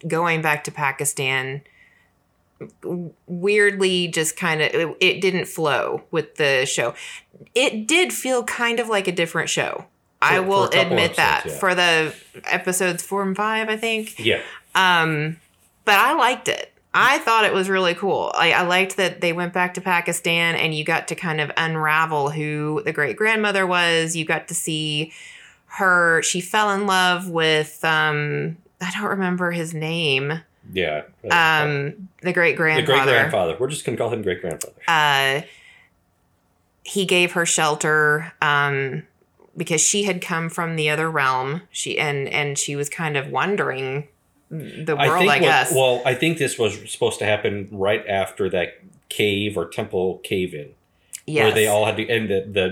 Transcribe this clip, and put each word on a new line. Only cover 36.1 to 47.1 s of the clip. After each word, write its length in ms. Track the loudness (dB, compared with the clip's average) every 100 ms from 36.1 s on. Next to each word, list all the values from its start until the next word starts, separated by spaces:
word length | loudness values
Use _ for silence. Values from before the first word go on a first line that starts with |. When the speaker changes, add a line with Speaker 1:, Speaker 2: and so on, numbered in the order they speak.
| _ _ _ _ _ _ _
Speaker 1:
he 220 | -8 -4
gave 280 | 2 2 2
her 140 | 0 0
shelter, 840 | 2 2 0 2 2 2 2 -2 -2
um, 600 | 2 2 2 0 -4 -6 -10 _ _ _ _ -10
because 240 | -2 0
she 240 | 2 2
had 160 | 0 -2
come 260 | -2 -4 -4
from 280 | -4 -4 0
the 120 | 0
other 200 | 0 0
realm. 520 | 0 0 0 -2 -6 -8
She, 280 | -8 -6 -2
and, 300 | -2 -2 -2
and 280 | -2 -2 -4
she 160 | -4 -4
was 120 | -6
kind 280 | -6 -4 -4
of 120 | -4
wondering 800 | -4 -2 -2 -2 -4 -4 -6 -8 _ _ _ -14
the 480 | -14 -12 -10 -4 2
Speaker 2:
I 80 | 2
Speaker 1:
world, 120 | 4
Speaker 2:
think 100 | 4
Speaker 1:
I 40 | 6
Speaker 2:
what, 40 |
Speaker 1:
guess. 300 | 6 4 4
Speaker 2:
well, 300 | 4 4 4
I 100 | 0
think 240 | 0 0 0
this 200 | -2 0
was 320 | -2 -2 -10
supposed 280 | -2 -2